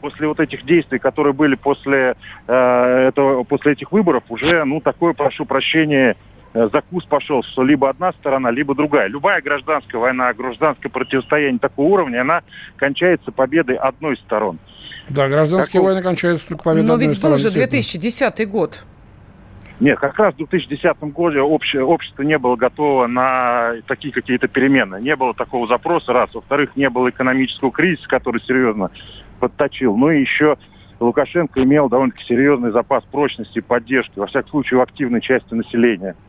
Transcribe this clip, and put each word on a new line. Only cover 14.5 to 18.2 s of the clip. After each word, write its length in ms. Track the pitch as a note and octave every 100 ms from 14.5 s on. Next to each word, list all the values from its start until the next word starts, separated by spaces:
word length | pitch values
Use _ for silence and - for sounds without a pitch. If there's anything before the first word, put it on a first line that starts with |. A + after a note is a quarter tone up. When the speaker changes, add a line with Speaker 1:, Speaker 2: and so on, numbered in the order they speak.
| D#2+ - - - - -
Speaker 2:
Да, 220 | C#3 C3+
гражданские 500 | D3 D3+ F#3 - F#3
Speaker 1:
Какого 120 | F#3+
Speaker 2:
войны 100 | F#3+
кончаются 440 | F3+ F3 F3 E3+ -
только 140 | D#3+
победой 220 | - D#3+ A3
Speaker 3:
Но 60 | A#3+
Speaker 2:
одной 100 | B3
Speaker 3:
ведь 80 | G#3
Speaker 2:
из 20 |
сторон, 120 | -
Speaker 3:
был 40 | D4
же 60 | A3+
Speaker 2:
действительно. 240 | F#3 -
Speaker 3:
две 80 | C#4
тысячи 180 | G#3+ F3
десятый 480 | G3+ -